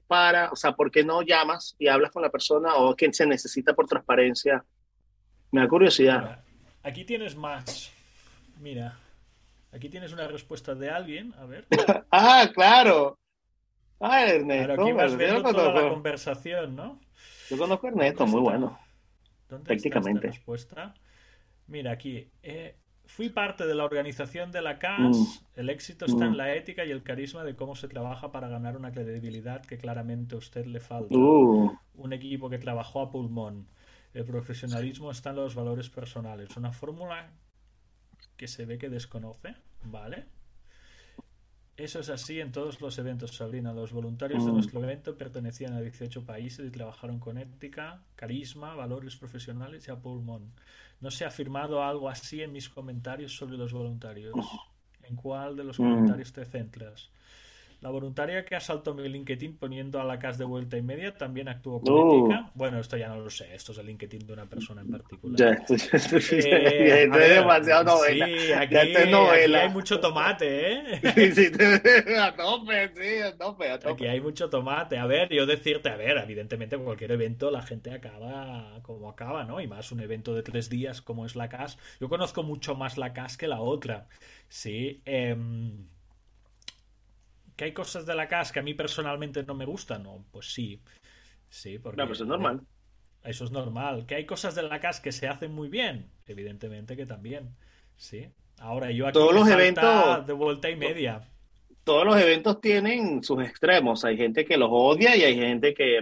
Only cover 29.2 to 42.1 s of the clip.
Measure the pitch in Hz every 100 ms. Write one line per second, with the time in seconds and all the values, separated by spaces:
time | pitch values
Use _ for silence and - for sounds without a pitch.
29.2 | 113 110 120 135 - 120 120 117 117 120
30.2 | 120 120 - 120 120 120 - 120 104 127
31.2 | 143 156 120 107 101 - _ - 131 127
32.2 | 135 135 127 123 120 117 113 139 127 131
33.2 | 117 117 107 101 98 _ _ _ _ 120
34.2 | 117 120 123 120 123 120 127 135 151 123
35.2 | 139 139 135 120 120 123 123 131 120 117
36.2 | 110 104 101 120 120 120 143 165 180 165
37.2 | 160 _ _ _ _ _ _ _ _ _
38.2 | _ _ 120 - 117 120 135 123 - 113
39.2 | 110 113 180 247 _ - 110 107 107 190
40.2 | - - - - _ _ _ _ _ -
41.2 | _ _ _ _ _ - 151 165 143